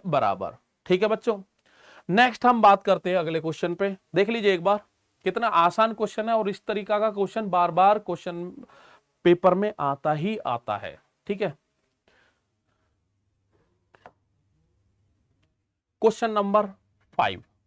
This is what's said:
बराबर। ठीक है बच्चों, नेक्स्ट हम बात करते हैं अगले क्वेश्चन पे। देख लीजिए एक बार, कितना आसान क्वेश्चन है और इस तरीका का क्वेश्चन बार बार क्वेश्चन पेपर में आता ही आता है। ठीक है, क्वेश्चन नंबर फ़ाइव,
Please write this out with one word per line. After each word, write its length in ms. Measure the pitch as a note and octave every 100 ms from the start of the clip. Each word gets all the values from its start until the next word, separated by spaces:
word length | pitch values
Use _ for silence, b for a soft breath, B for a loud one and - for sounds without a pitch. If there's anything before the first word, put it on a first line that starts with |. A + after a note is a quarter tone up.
| F#3+
बराबर। 500 | C#3+ G#2+ F#2+ F#2+ - _ _ -
ठीक 160 | F#3
है 60 | G#3
बच्चों, 300 | E3+ - G3+ F#3+ _ b b b b -
नेक्स्ट 380 | F#3+ B3 A3 B3
हम 160 | A#3+
बात 200 | G#3+ G3
करते 280 | G3+ F3+ F3+
हैं 60 | F#3
अगले 240 | D#3+ E3
क्वेश्चन 340 | D#3 D3+ F3
पे। 220 | E3+ G3 F#3+ _
देख 140 | E3+ G3+
लीजिए 260 | A#3 G3+
एक 100 | F#3
बार, 160 | F3+ G#3 - _ _ _
कितना 240 | - A#3 A3+
आसान 440 | E3+ E3+ F#3+ A3
क्वेश्चन 340 | G#3+ G#3 - A3
है 60 |
और 140 | A3+ G3+
इस 160 | F#3+ -
तरीका 320 | G#3+ G3+ G#3
का 120 | A3
क्वेश्चन 380 | G3+ F#3+ A3+ G#3
बार 200 | F3+ F3
बार 260 | E3+ F#3+ G#3
क्वेश्चन 500 | G#3 F3 F#3 E3+ F3+ C4+ - b b b _ _
पेपर 300 | F3 F3 F#3
में 180 | F3+ G#3 -
आता 320 | C#3+ C#3+ D#3
ही 220 | D3+ F#3 A3
आता 380 | - A#2 - G2+
है। 200 | G2 D2 _ _ -
ठीक 160 | G3+
है, 120 | F#3+ - _ _ _ _ _ _ _ _ _ _ _ _ _ _ _ _ _ _ _ _ _ _ _ _ - _ _ _ _ _ _ _ _ _ _ _ _ _ _ _ _ _ _ _
क्वेश्चन 280 | A3 G#3+ A#3
नंबर 360 | G#3+ G3+ G#3+ G#3 - _ _ _ -
फ़ाइव, 260 | G#2 F#2 - _